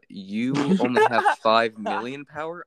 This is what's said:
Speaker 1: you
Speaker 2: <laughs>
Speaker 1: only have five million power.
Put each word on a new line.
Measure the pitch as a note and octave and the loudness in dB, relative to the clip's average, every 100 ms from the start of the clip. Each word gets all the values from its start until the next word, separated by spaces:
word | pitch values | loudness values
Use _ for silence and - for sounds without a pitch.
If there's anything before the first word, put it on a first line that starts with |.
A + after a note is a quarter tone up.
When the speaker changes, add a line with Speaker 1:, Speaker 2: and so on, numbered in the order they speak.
| - | -14
Speaker 1:
you | G2 F#2+ G#2+ B2 | -16 -8 -4 -2
Speaker 2:
<laughs> | C#3+ - F#3+ | 0 0 2
Speaker 1:
only | B3 A#3+ - | 2 2 4
have | - G4 - | 4 2 2
five | - A2+ A2+ A2 | 4 4 2 -2
million | G#2+ G2 A#2+ C#3+ C#3+ | -6 -6 -6 -10 -12
power. | D3 D#3+ F3 | -12 -12 -12